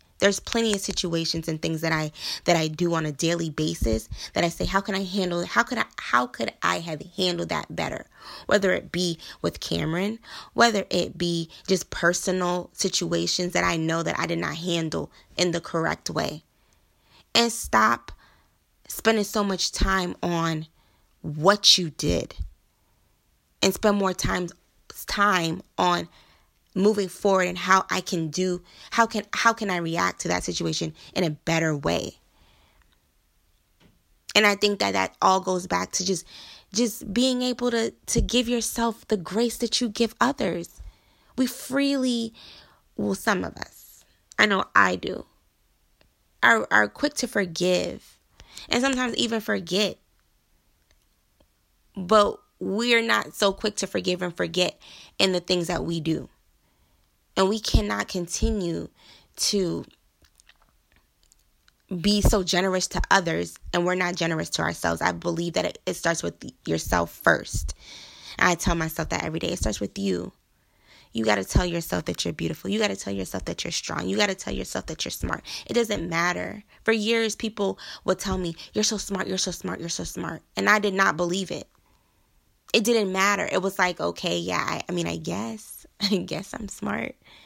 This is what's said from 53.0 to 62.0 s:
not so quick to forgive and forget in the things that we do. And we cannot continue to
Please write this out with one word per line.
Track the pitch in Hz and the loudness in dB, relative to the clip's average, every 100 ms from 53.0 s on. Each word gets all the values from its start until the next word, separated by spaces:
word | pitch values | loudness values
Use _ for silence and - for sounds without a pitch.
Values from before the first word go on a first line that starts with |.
not | 226 214 147 | 4 0 0
so | - 202 | 0 2
quick | 196 202 - | 2 -4 -2
to | 190 | -4
forgive | 190 180 180 | -2 -2 -2
and | 180 170 | -4 -4
forget | 170 170 175 - - - - - | -2 0 0 -2 -16 -20 -10 0
in | 190 | 2
the | 180 | 2
things | 175 180 170 | 0 0 0
that | 170 | -2
we | 160 165 | -2 -2
do. | 156 151 123 _ _ _ _ _ _ _ _ _ _ - | -2 -2 -4 _ _ _ _ _ _ _ _ _ _ 2
And | 190 | 2
we | 220 | 2
cannot | - 220 208 208 208 | 2 2 2 -2 -4
continue | 185 175 - 226 214 170 165 - _ - - _ - | -4 -4 -2 0 0 -2 -4 -8 _ -20 -20 _ -4
to | - 208 175 165 - _ _ _ _ _ _ _ _ _ _ _ _ _ _ _ _ _ _ _ - 180 | -2 0 0 -2 -8 _ _ _ _ _ _ _ _ _ _ _ _ _ _ _ _ _ _ _ -10 -2